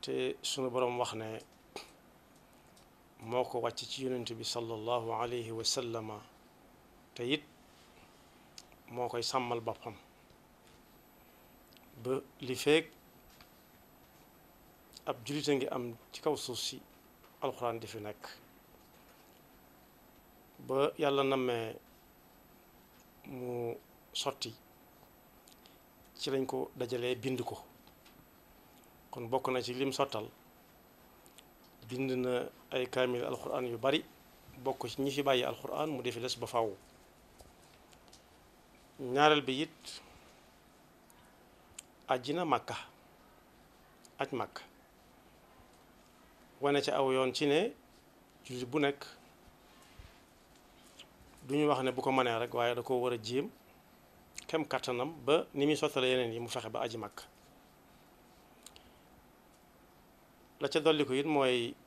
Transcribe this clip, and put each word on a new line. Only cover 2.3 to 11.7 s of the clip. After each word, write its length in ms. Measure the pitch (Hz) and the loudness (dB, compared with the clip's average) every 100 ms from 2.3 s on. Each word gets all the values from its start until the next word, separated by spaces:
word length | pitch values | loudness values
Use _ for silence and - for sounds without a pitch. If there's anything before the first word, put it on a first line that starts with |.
| - - - - - - - - - | -20 -20 -20 -20 -20 -20 -20 -20 -18
moo 260 | 113 123 | -4 0
ko 140 | 123 123 | 0 0
wàcc 220 | 117 113 - | -2 -4 -8
ci 140 | - | -6
Yonent 260 | 131 127 117 | -4 -4 -6
bi 120 | 113 | -8
sallallahu 680 | 113 117 113 113 110 120 113 | -4 -4 -4 -4 0 0 0
alayhi 380 | 113 120 120 113 | -2 -2 -4 -6
wa 140 | 113 | -4
sallama, 560 | 110 - 120 113 110 107 - - - - - - - - - | -2 -2 -2 -6 -6 -12 -14 -20 -20 -20 -20 -20 -20 -20 -20
te 80 | - | -6
it 180 | 120 151 - - - - - - - - - - - - - - - | -2 -2 -4 -20 -20 -20 -20 -20 -20 -20 -20 -20 -20 -20 -20 -20 -12
moo 160 | 120 117 | -6 -2
koy 140 | 120 | -2
sàmmal 380 | 113 135 123 120 | 0 0 0 -2
boppam 340 | 113 104 120 101 - - - - - - - - - - - - - - - - - | -4 -6 -10 -12 -18 -20 -20 -20 -20 -20 -20 -20 -20 -20 -20 -20 -20 -20 -20 -20 -20